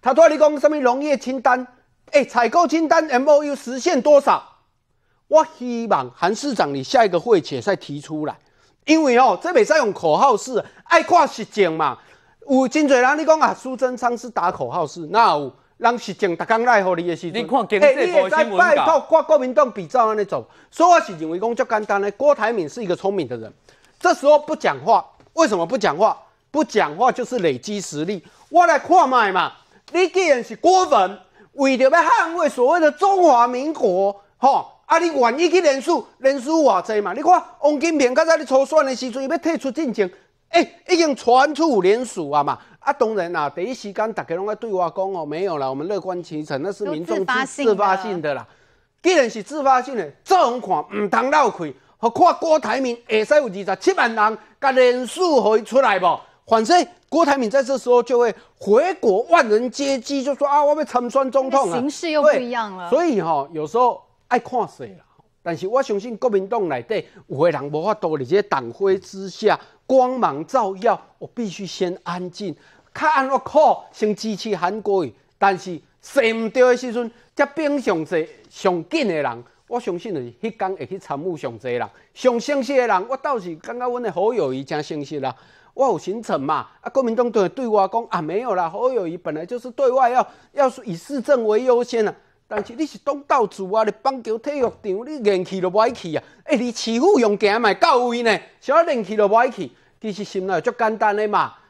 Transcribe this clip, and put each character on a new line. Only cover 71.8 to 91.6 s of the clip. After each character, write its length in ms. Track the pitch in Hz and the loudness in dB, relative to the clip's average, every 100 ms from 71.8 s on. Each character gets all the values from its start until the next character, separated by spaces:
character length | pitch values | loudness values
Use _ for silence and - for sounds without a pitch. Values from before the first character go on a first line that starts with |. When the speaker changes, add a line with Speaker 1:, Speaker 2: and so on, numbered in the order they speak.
| 185 180 | -4 -4
Speaker 1:
安 280 | - 175 180 | -10 -10 -10
静。 240 | 170 202 147 _ _ _ | -10 -12 -12 _ _ _
较 140 | - 311 | -4 0
安 180 | 311 269 | 0 0
怎 100 | 269 | -2
苦， 200 | - 294 285 180 - | 0 4 4 2 -6
先 240 | - 214 | -4 -4
支 220 | 202 220 196 | -2 -6 -8
持 180 | 226 | -6
韩 280 | 185 175 214 | -4 -4 -4
国 200 | 208 196 | -2 -2
瑜， 100 | 143 - _ _ | -2 -10 _ _
但 200 | 196 190 | 0 0
是 220 | 185 165 _ _ | -8 -14 _ _
势 180 | - 277 226 | -4 0 0
毋 140 | 226 220 | 0 -4
对 120 | 262 | 2
的 140 | 254 247 | 4 2
时 160 | 247 | -2
阵， 180 | 226 233 _ _ | -6 -8 _ _
才 120 | - 285 | -4 -4
变 340 | 320 302 285 | -2 -2 -2
上 240 | 233 175 | -2 -4
济、 240 | 151 175 160 - _ | -2 -4 -4 -12 _
上 360 | - 196 180 160 | -4 -2 -2 -4
紧 200 | 320 240 | -4 -2
的 60 | |
人， 300 | 160 139 117 120 _ _ | -2 -4 -6 -16 _ _
我 140 | 240 | -8
相 180 | 240 175 | -6 -8
信 140 | 226 | -8
就 60 | 165 | -10
是 60 | 120 117 | -10 -10
迄 120 | 220 - | -12 -8
天 180 | 190 190 | -8 -8
会 100 | 127 | -10
去 120 | 185 | -12
参 200 | - 139 | -10 -8
与 180 | 175 160 | -6 -8
上 220 | 135 113 | -10 -10
济 100 | 127 | -6
人。 180 | 123 113 _ _ | -6 -6 _ _
上 260 | - 254 240 | -2 0 0
成 240 | - 285 | -4 -4
熟 140 | 240 269 | 0 -2
的 100 | 240 | 0
人， 200 | 190 214 | -2 -2
我 80 | 262 | -8
倒 240 | 302 254 | -6 -6
是 140 | 175 160 | -6 -14
感 220 | - 233 | -12 -8
觉 100 | 247 | -6
阮 140 | 247 | -6
的 100 | 233 | -6
侯 220 | 175 202 | -2 -2
友 180 | 240 143 | 0 -4
宜 100 | 131 | -4
真 200 | 139 151 | -6 -8
成 200 | 143 156 | -6 -10
熟 160 | 143 151 | -8 -6
啦。 140 | 131 120 _ _ _ | -6 -8 _ _ _
我 120 | - 262 | -2 -2
有 120 | 175 | 0
行 240 | - 214 | -4 -10
程 160 | 220 170 | -4 -4
嘛， 300 | 139 156 113 _ | -2 -4 -6 _
啊， 80 | - | -6
国 120 | - | -2
民 140 | 247 226 | -2 0
党 160 | 240 | 0
就 80 | 220 | 0
会 80 | 180 | -2
对 180 | - 247 | -2 -2
我 220 | 208 190 | 0 0
讲 180 | 226 233 | -2 -4
：“啊， 80 | 185 | -6
没 220 | 156 185 | -4 -6
有 120 | 254 | -4
啦， 140 | 185 165 | -4 -4
侯 240 | 190 247 | -2 -2
友 160 | 254 175 | -2 -6
宜 80 | 175 | -8
本 180 | 175 | -8
来 120 | 151 175 | -10 -8
就 120 | 240 | -12
是 120 | 254 | -12
对 200 | 233 269 | -2 0
外 200 | 254 254 | 2 2
要， 140 | 254 214 _ _ | 2 -2 _ _
要 180 | 262 269 - | 0 0 0
以 100 | - | -10
市 240 | 170 - 277 | -12 -8 -8
政 280 | 226 269 220 | 0 0 2
为 180 | 214 | 0